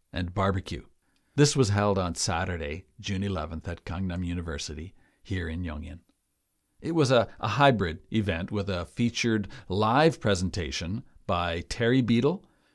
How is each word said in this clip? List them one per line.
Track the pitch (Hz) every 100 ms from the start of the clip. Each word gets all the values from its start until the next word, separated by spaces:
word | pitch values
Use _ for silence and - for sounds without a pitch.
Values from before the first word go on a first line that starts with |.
| _
and | - 90
barbecue. | 92 95 95 - 80 - _ _ _ _ -
This | 147
was | 143 113
held | 101 104 98
on | 90 85
Saturday, | - 85 92 76 73 82 - -
June | 101 95
eleventh, | 101 90 78 82 85
at | 87
Gangnam | - 85 95 87 87
University | 85 85 76 - 76 87 - _ _
here | - 95 82
in | 85
Yongin. | 87 76 78 85 _ _ _ _ _ _ _ _
It | 147
was | 165 131
a, | 127 104 -
a | 110
hybrid | 110 139 113 87 80 -
event | 110 101 82 95
with | 101 98
a | 90
featured | 85 - 120 - 117 110 101 - -
live | 92 110 127 160 131
presentation | 110 92 90 95 73 - 82 110 - _ -
by | 87 87 85 -
Terry | - 117 131
Beadle, | 113 117 139 190 - _ _